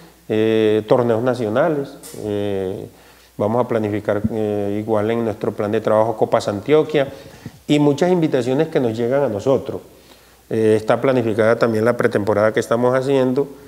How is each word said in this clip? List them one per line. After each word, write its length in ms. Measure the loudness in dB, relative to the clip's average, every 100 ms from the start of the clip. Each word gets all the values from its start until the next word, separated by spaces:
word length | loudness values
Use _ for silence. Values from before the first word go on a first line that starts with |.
| -20 _ -4
eh, 540 | 0 2 2 2 2 2
torneos 360 | 2 2 0
nacionales, 640 | 0 -2 -2 0 0 -2 -6 -12 -18 -10
eh, 640 | -6 -4 -4 -4 -6 -8 -12 -18 -20 -20 -18 -6
vamos 280 | -2 -2 -2
a 20 |
planificar, 540 | -2 -2 -2 -2 -2 -2
eh, 460 | -2 -4 -2 -4 -4
igual 320 | -2 0 0
en 140 | -2 -4
nuestro 260 | -4 -6
plan 200 | -4 -2
de 100 | -2
trabajo 340 | 2 2 2 0
Copas 320 | 0 0 0
Antioquia 640 | -4 2 2 2 0 -2 -6 -20 -20 -20 -14 0
y 120 | 2
muchas 320 | 2 2 2
invitaciones 580 | 2 2 0 0 0 0
que 100 | 0
nos 160 | -2 -2
llegan 280 | -2 0
a 60 | 0
nosotros. 520 | 0 0 0 -2 -10 -14 -20 -20 -20 -20 _ -6
Eh, 260 | 0 2 2
está 240 | 2 0
planificada 560 | 2 2 0 2 2 4
también 260 | 2 2
la 140 | 0 2
pretemporada 560 | 0 0 0 2 2
que 80 | 0
estamos 340 | 0 0 2 0
haciendo. 520 | 0 0 2 0 -4 -10